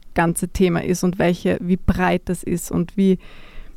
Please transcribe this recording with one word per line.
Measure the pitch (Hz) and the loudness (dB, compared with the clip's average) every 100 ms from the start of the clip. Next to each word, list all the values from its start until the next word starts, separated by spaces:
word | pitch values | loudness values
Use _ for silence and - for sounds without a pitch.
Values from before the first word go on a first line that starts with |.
| - | -6
ganze | - 170 165 180 | 0 0 0 -2
Thema | - 185 170 | 2 2 2
ist | - 180 | 0 0
und | 180 190 | 0 2
welche, | 175 180 190 - | 2 2 0 0
wie | 175 185 | 0 0
breit | - 180 180 175 - | 2 2 2 0 -2
das | 175 | -6
ist | - 175 - | -4 -4 -2
und | 170 170 - | -2 -2 2
wie, | 190 185 - - - - - | 2 2 -2 -18 -16 -16 -14